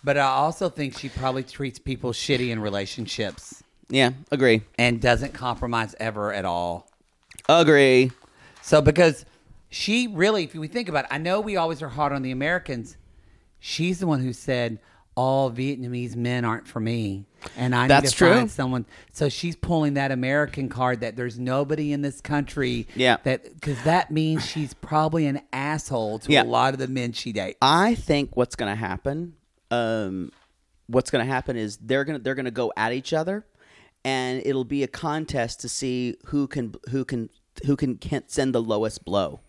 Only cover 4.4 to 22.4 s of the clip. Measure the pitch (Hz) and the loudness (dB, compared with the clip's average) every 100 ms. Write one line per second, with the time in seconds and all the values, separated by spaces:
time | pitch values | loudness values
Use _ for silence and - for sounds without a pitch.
4.4 | 131 113 110 - 120 113 123 117 139 - | 6 6 2 0 2 4 2 2 0 -6
5.4 | 127 113 123 117 110 - 110 104 104 101 | -6 -4 -2 -2 -4 -4 -6 -4 -4 -2
6.4 | 92 87 87 85 _ _ _ _ _ - | -2 -2 -4 -6 _ _ _ _ _ -8
7.4 | - 165 156 147 135 127 131 - _ _ | 4 6 8 8 10 8 6 0 _ _
8.4 | - - - 151 143 151 170 147 - _ | -20 -20 4 6 6 6 4 4 -12 _
9.4 | _ - _ - - 233 240 185 196 214 | _ -20 _ -8 0 0 0 2 4 4
10.4 | 160 165 156 247 196 151 - 139 165 196 | -2 -6 -6 -6 -2 -2 -2 -4 -2 -2
11.4 | 214 190 165 156 151 139 143 139 131 127 | 0 0 0 -2 -8 -2 0 0 -4 -2
12.4 | 147 180 - 123 113 - - - _ - | -2 -2 -4 -8 -8 -16 -20 -20 _ -20
13.4 | _ _ - - 175 180 185 143 127 117 | _ _ -10 -2 -2 0 0 0 -2 -6
14.4 | - 123 120 113 _ _ _ - 131 135 | -4 -2 -2 -6 _ _ _ -2 2 2
15.4 | 131 117 131 139 123 123 123 117 120 123 | 0 -2 -4 -4 -6 -6 -6 -4 -2 0
16.4 | 117 113 - 117 113 117 107 98 101 _ | 0 -2 -6 -4 -2 -2 -4 -6 -12 _
17.4 | - - 123 123 131 139 139 - 175 220 | -16 -4 0 2 6 6 6 6 6 6
18.4 | 226 - 131 127 110 - - - 147 - | 4 -2 -2 -2 -6 -16 -20 -2 -2 -2
19.4 | 170 160 - 165 147 139 139 131 127 143 | -8 -6 -2 0 2 0 -2 -2 0 0
20.4 | 147 139 135 117 127 123 117 113 123 113 | 0 -4 -6 0 0 0 -4 -6 -8 -4
21.4 | 123 131 143 156 147 143 143 135 - 147 | -2 -2 0 -2 -2 -2 -4 -6 -4 -2